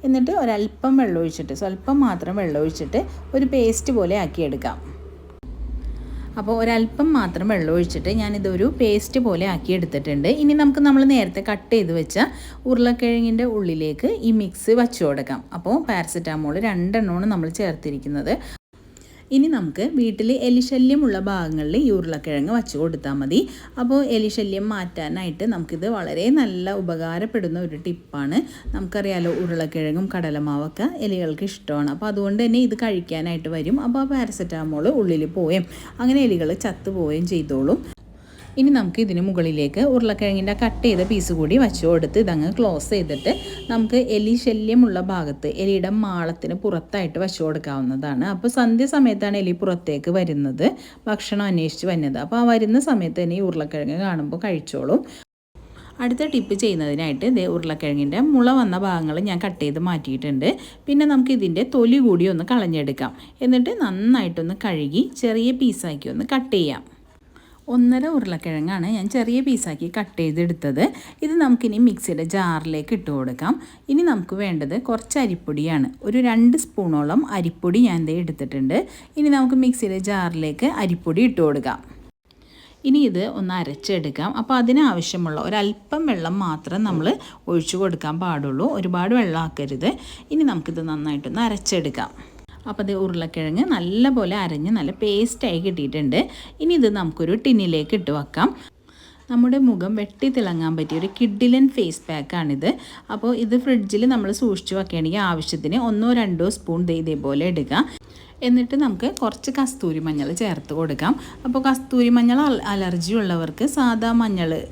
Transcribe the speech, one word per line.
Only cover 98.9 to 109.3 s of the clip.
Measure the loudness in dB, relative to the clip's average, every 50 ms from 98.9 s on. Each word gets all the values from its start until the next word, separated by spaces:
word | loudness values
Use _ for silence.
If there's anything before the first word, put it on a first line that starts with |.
| _ -20 -20 -20 -20 -20 -10 -2 2
നമ്മുടെ | 4 4 4 4 4 4 4
മുഖം | 4 2 0 -2 -2 -4
വെട്ടി | -4 -6 -6 -2 -2 0 0 0
തിളങ്ങാൻ | 0 0 -2 -2 -2 -2 -2 -2
പറ്റിയ | -4 -4 -4 -4 -4
ഒരു | -4 -2 0
കിഡിലൻ | 0 0 2 2 4 4 6 6 6 4 4
ഫേസ് | 2 -2 -2 -2 -8 -10 -8
പാക്കാണിത്. | -8 -8 -6 -4 -4 -2 -2 -2 -2 0 0 -2 -2 -2 -6 -18 -20 -20 -12 -10 -8
അപ്പോൾ | -4 -2 -2 0 0 0
ഇത് | 2 0 0 2
ഫ്രിഡ്ജിൽ | 2 2 2 2 0 0 2 2 4 2
നമ്മൾ | 2 0 -2 -2 0
സൂക്ഷിച്ച് | 0 0 0 -2 -4 -4 -4 -4
വെക്കുകയാണെങ്കിൽ | -4 -2 -2 -2 -2 0 0 0 0 0
ആവശ്യത്തിന് | 0 -2 -2 -4 -6 -4 -4 -2 0 0 0 0
ഒന്നോ | 0 2 2 2 2 2 2
രണ്ടോ | 0 0 0 0 0 -2 -4
സ്പൂൺ | -6 -4 -2 0 0 0
ദേ | 0 -2 -2
ഇതേപോലെ | -2 -4 -4 -2 -2 -2 0 0 0 0
എടുക്കുക. | -2 -2 0 0 0 0 0 -4 -16 -20 -20 -20 -20 -20 -20 -14 -4 2
എന്നിട്ട് | 4 4 4 4 2 0 0 0
നമുക്ക് | 0 0 -2 -4 -4 -2 -2
കുറച്ച് | -4 -4